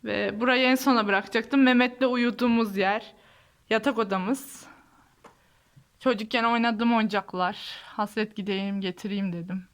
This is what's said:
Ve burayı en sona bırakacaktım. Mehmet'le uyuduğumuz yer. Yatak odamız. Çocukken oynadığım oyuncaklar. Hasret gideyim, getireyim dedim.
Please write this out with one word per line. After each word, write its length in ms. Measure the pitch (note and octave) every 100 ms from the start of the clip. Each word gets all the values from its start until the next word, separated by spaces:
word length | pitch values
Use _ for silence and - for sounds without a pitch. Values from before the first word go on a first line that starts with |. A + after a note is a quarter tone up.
Ve 360 | A3 G3+ G3+ G#3
burayı 240 | B3 B3+
en 120 | B3+ C4
sona 320 | C4 B3 G3+
bırakacaktım. 560 | G3 G3+ A#3 A3 C#4
Mehmet'le 380 | C4 A#3+ B3 B3
uyuduğumuz 760 | C4 B3 A#3+ A#3+ A#3+ A#3 A3 F#3+
yer. 360 | F#3+ G#3 - - _ _ _ _ _
Yatak 280 | A3 A3 A3+
odamız. 720 | G#3 G3 F#3 C4+ - - - - _ _ _ _ - _ _ _ _ - _ _
Çocukken 440 | C4 A3 A3 B3
oynadığım 520 | A#3 A#3 A#3 A3 A#3 A#3
oyuncaklar. 840 | A3 G#3 F#3+ F3+ F#3 G3+ - - -
Hasret 500 | - G#3 - G#3+ A3
gideyim, 460 | G3 G3 G3 G3
getireyim 520 | G3 F3 G#3 G3+ G3
dedim. 340 | F3 F3 F#3+ F3+